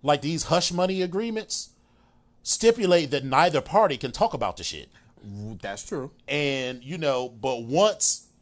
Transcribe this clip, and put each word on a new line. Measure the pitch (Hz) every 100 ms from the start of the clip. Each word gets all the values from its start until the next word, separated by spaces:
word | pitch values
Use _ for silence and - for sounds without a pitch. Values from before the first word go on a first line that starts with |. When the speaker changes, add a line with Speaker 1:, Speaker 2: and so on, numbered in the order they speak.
Speaker 1:
like, | 139 147
these | 147 165 -
hush | 165 170
money | 175 185 190
agreements | 180 180 233 220 208 - - _ _ _ _ _ _ _
stipulate | - - 220 226 196 175 147
that | 139
neither | 135 135 175 151
party | - 185 214 135
can | 127
talk | - 220
about | 131 104 -
the |
shit. | 87 80 64 _ _ _ 104 101 107 110
Speaker 2:
That's | 101 101
true. | - 165 131 _ -
Speaker 1:
And, | 143 143 135 127 127
you | 123 175
know, | 156 127 127
but | 117 131 123
once | 117 147 208 - - - - _